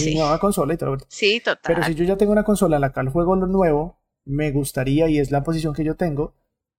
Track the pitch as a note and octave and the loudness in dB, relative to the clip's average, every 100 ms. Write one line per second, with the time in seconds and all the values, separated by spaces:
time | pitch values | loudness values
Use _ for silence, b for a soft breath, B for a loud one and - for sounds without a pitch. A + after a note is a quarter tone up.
0 | D#3 D#3 D3 D#3+ G3+ G3+ C#3+ E3 C#3 C3+ | 0 0 2 2 0 0 -2 -2 -2 -4
1 | - - G3+ A#3 A3 - - E3+ E3+ D#3 | -8 -2 0 0 -2 -4 -2 0 0 0
2 | F3 G3 G#3 G#3 G#3+ G3+ F3+ D3 C3+ C3 | 0 2 2 2 2 2 2 2 0 -2
3 | C3 E3+ F3 F#3+ F#3 F#3+ E3+ D3 E3+ - | -2 0 2 2 2 2 2 2 -2 -10
4 | _ _ - C#3+ D3+ C#3+ C3+ C#3+ C3 D3 | _ _ -6 -4 -2 -2 -2 -4 0 2
5 | D#3+ D3+ C3+ C#3 C3+ D#3+ D#3+ C#3+ D#3 D#3 | 2 2 0 0 -2 -2 -2 -2 -4 -2
6 | F3 C#3+ D#3 _ _ _ _ | -2 -2 -6 _ _ _ _